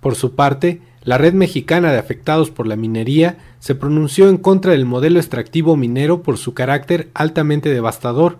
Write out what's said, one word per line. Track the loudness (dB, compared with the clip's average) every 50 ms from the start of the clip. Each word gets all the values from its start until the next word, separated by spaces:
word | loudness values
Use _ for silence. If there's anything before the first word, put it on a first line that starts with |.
Por | -2 -4 -4
su | -2 -4 -4 0
parte, | 2 2 2 0 0 -2 -2 -2 -2 -10 _ _ _ -4
la | -2 0
Red | 4 4 4 4
Mexicana | 4 0 2 0 -6 -2 0 0 2 2 2
de | 0
Afectados | 0 -2 -4 -10 -8 -4 -2 0 0 0 -2
por | -2 -8 -6
la | -6 -4
Minería | -4 -4 -4 -4 -4 -4 -2 2 2 2 0 0 -6 -16 -20 -20 _
se | -6 -6 -6
pronunció | -4 -2 -2 0 0 -2 -2 2 4 4 6
en | 4
contra | 4 2 2 2 2 2 2 2
del | 2 2
modelo | 0 -2 0 2 2 2 2
extractivo | 0 -2 -6 -8 -8 -4 -4 -2 2 2 2 2
minero | 0 -2 -2 -2 0 0 0 -2 0
por | -4 -4
su | -4 -4 -10 -6
carácter | -4 -2 -2 -2 -2 -2 -2 -4 -4 -4 -6 -6
altamente | -4 -4 -2 -2 -2 -2 0 -2 -2 0 -2
devastador. | -2 0 -2 -4 -6 -4 -6 -6 0 0 0 0 0 -4